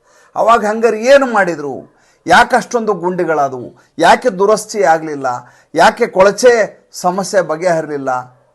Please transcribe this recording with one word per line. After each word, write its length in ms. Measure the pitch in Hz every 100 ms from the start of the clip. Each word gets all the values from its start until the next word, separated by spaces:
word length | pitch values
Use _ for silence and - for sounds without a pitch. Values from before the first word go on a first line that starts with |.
| _ _ _ -
ಅವಾಗ 300 | 214 226 208
ಹಂಗಾರೆ 380 | 226 226 214
ಏನು 280 | 240 277 254
ಮಾಡಿದರು? 680 | 214 185 156 143 113 - _ _ _ -
ಯಾಕಷ್ಟೊಂದು 680 | 190 240 247 - 240 214
ಗುಂಡಿಗಳಾದವು? 840 | 185 175 180 160 151 139 127 110 - _ -
ಯಾಕೆ 320 | 165 233 254
ದುರಸ್ತಿ 520 | 185 202 214 - 214
ಆಗಲಿಲ್ಲ? 440 | 175 160 160 143 131 120 - _ _
ಯಾಕೆ 320 | 151 202 220 226
ಕೊಳಚೆ 840 | 185 196 196 247 233 196 - _
ಸಮಸ್ಯೆ 480 | - 180 190 190 196
ಬಗೆಹರಿಲಿಲ್ಲ? 1040 | 156 156 180 160 151 147 131 127 127 _ _